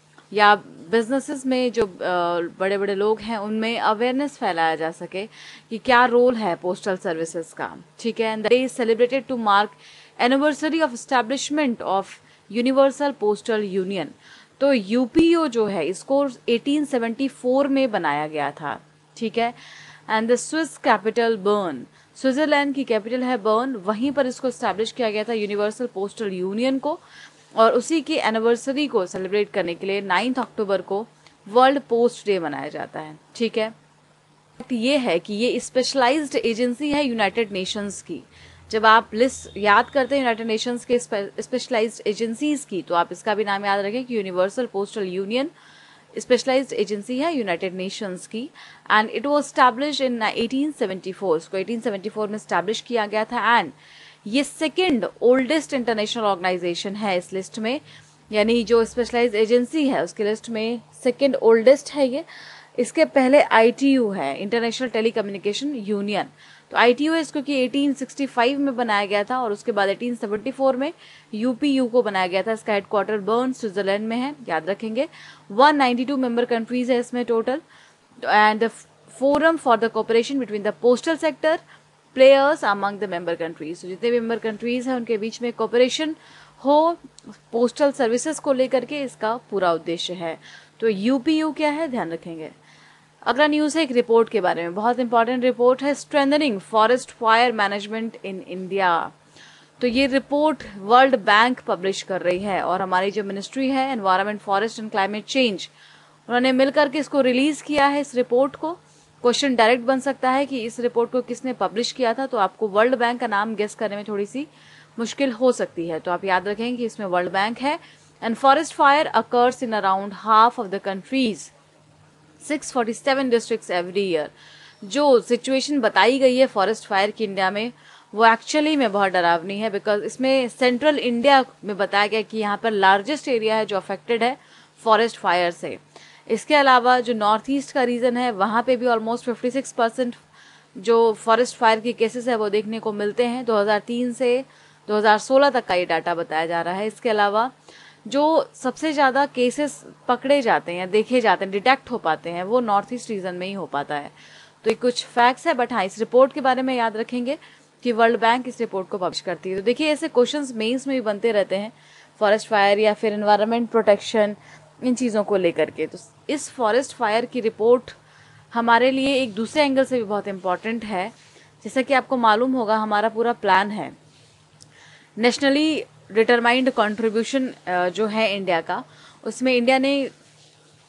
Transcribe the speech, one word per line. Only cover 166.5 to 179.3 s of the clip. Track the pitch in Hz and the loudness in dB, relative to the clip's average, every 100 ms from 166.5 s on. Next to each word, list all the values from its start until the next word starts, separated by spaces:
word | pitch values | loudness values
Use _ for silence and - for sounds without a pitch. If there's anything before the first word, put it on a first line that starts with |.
forest | - 220 233 262 - | -2 0 2 -2 -4
fire | 226 220 240 | -2 0 -2
की | 254 | -4
report | 214 - 226 247 - - _ _ - - _ | -4 0 4 4 2 -20 _ _ -20 -20 _
हमारे | 233 233 233 254 | -4 4 4 4
लिए | 269 269 269 | 2 0 0
एक | 254 | 0
दूसरे | 202 226 302 | -4 -4 0
angle | 285 269 262 | 2 2 0
से | 254 | -2
भी | |
बहुत | 202 208 196 | -2 -4 -4
important | 190 185 180 226 233 208 | -6 -4 -4 -4 -8 -6
है। | 190 202 - - - _ _ | -6 -6 -10 -20 -20 _ _
जैसा | 220 262 | -6 -4
कि | 254 | 0
आपको | 262 262 262 | 0 0 0
मालूम | 226 214 262 | 2 4 2
होगा, | 262 214 220 | 0 0 0
हमारा | 214 208 220 | 0 0 0
पूरा | 214 233 | 0 -2
plan | 233 202 185 202 | -2 2 2 2
है | 214 135 - _ _ _ _ _ _ - _ - - _ - | -4 -10 -14 _ _ _ _ _ _ -20 _ -20 -20 _ 0
nationally | 240 233 277 277 311 285 - _ - 196 | 0 2 2 2 2 -2 -6 _ -4 0
determined | 226 240 233 254 262 254 | 4 4 4 2 2 0
contribution, | 214 214 226 208 214 269 254 - - | -2 0 -2 -2 -2 -2 -4 -8 -4
uh, | 180 180 | -2 -2
जो | 180 214 | -2 -2
है | 214 220 202 | 0 0 -2
India | 185 165 | -2 -2
का, | 165 190 269 - - - | -2 -8 -8 -20 -20 -14
उसमें | - | -12